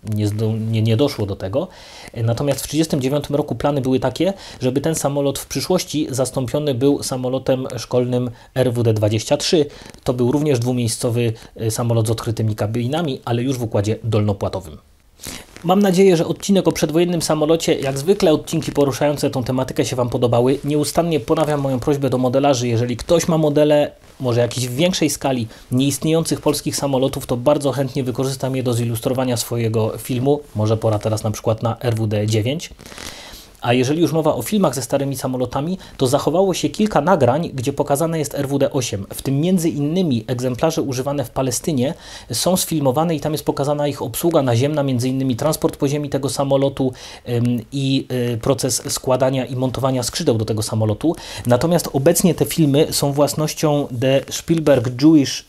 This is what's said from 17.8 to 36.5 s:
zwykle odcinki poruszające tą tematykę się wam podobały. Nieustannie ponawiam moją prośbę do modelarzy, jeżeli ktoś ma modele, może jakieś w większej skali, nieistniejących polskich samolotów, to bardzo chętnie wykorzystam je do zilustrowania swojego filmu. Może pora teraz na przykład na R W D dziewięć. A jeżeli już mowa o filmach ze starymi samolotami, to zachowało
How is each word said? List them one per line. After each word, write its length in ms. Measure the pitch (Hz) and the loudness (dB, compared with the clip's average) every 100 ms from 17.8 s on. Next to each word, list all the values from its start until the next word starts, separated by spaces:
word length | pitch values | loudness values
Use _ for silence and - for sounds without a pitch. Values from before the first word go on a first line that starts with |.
| 135 135 | 0 -4
zwykle 340 | 151 202 180 | 0 2 4
odcinki 400 | 151 - 165 147 | 2 0 -4 -2
poruszające 580 | 143 139 123 147 143 143 | 0 0 2 0 0 -2
tą 140 | 139 | -2
tematykę 400 | 120 127 131 - | -2 -2 -2 -2
się 120 | 143 123 | -2 0
wam 120 | 123 | -2
podobały. 480 | 127 123 120 123 139 | 2 2 4 4 2
Nieustannie 560 | 143 151 147 - 170 156 | 0 -2 0 0 0 0
ponawiam 400 | - 160 151 147 | 0 0 2 0
moją 200 | 139 131 | 0 -2
prośbę 300 | 120 143 139 | 0 0 0
do 80 | 123 | 0
modelarzy, 500 | 127 135 143 131 123 | 2 2 2 2 2
jeżeli 280 | 113 123 120 | 0 0 -4
ktoś 320 | - 170 165 | 2 2 4
ma 100 | 160 | 2
modele, 520 | 156 143 151 147 147 - - - | 2 4 4 4 2 -4 -20 -6
może 200 | 131 117 | -2 2
jakieś 280 | 120 123 123 | 2 0 -4
w 60 | |
większej 360 | 120 175 185 156 | 0 0 2 0
skali, 360 | - 143 131 113 - - | 0 -2 -2 -4 -10 -4
nieistniejących 680 | 123 139 139 160 160 160 143 | 0 0 0 0 0 0 0
polskich 360 | 156 147 - - | 0 0 -2 -4
samolotów, 500 | 143 131 135 139 - | -2 0 0 -2 -4
to 100 | 123 | -2
bardzo 360 | 123 151 139 | 2 2 0
chętnie 320 | 127 131 147 | -2 -2 -2
wykorzystam 520 | 127 120 135 135 131 131 | -4 -2 -4 -2 -4 -2
je 60 | |
do 120 | 123 | 0
zilustrowania 640 | 120 120 117 143 131 127 117 | 0 0 -2 -2 -2 0 -2
swojego 600 | - 120 113 113 107 - | -2 -2 0 0 -2 -4
filmu. 420 | - 123 131 143 - | -4 -2 2 0 -2
Może 220 | 107 107 110 | -2 0 2
pora 220 | 113 107 | 2 0
teraz 240 | 110 107 | 0 -2
na 80 | 113 | -2
przykład 320 | 104 117 110 | -4 -2 0
na 140 | 117 113 | -2 -4
R 140 | 123 | -6
W 120 | 113 110 | -4 -2
D 200 | 104 104 | 0 0
dziewięć. 440 | 110 107 151 - - - - - - - - - - | 0 0 -4 -8 -18 -20 -16 -16 -16 -18 -20 -20 -8
A 120 | - | 0
jeżeli 280 | 123 123 151 | 2 2 2
już 120 | 156 | 2
mowa 220 | 160 151 | 2 2
o 80 | - | 0
filmach 320 | 110 214 180 | 0 2 2
ze 80 | 131 | 0
starymi 340 | 117 143 139 135 | -2 -2 -2 -4
samolotami, 600 | 135 127 127 139 147 185 - - | -4 -4 -2 -2 -4 -6 -10 -2
to 100 | 131 | 2
zachowało 480 | 139 - 160 196 | 2 2 2 2